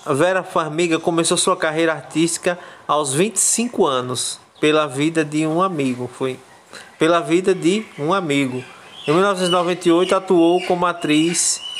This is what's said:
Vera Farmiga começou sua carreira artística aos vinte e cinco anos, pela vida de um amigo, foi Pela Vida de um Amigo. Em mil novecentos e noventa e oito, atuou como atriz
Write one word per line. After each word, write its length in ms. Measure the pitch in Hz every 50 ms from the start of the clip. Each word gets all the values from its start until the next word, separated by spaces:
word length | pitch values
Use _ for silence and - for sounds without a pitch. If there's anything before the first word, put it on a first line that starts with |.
| -
Vera 380 | 143 143 135 165 185 190 185 175
Farmiga 560 | - - 180 160 156 151 165 180 170 160 160
começou 360 | - 180 165 165 165 - 180
sua 200 | 170 - 190 180
carreira 360 | 180 170 160 151 160 165 165
artística 640 | 156 143 135 - - 156 170 165 - - - 180 175 175 - - - - -
aos 260 | - 147 151 147 135
vinte 220 | 131 147 190 226 226
e 60 | -
cinco 440 | - - - - 233 240 - - 185
anos, 540 | 147 131 127 123 123 127 - - - - - - _ _ -
pela 260 | - 151 151 156 151
vida 380 | 143 131 139 147 160 165 165 156
de 200 | 147 151 151 160
um 160 | 156 156 170
amigo, 480 | 190 190 175 143 139 131 123 120 123 120 -
foi 220 | - 135 131 127 - - - - - _ _ - - - - -
Pela 220 | - 156 160 175 170
Vida 340 | 156 147 165 180 185 196
de 320 | 185 170 151 165 196 220 214 - - -
um 160 | 143 160 190
Amigo. 480 | 196 180 147 143 143 139 127 123 127 123 - - - - - - - - 147
Em 40 |
mil 80 | 151 180
novecentos 280 | 190 202 196 180 185 175
e 20 |
noventa 380 | 175 180 170 175 180 175 - 175
e 20 |
oito, 240 | 165 170 185 180 196
atuou 500 | 190 185 - 190 170 165 170 180 180 185
como 200 | - 185 175 180
atriz 760 | 180 170 - - 151 151 156 160 170 170 - - - - - - - -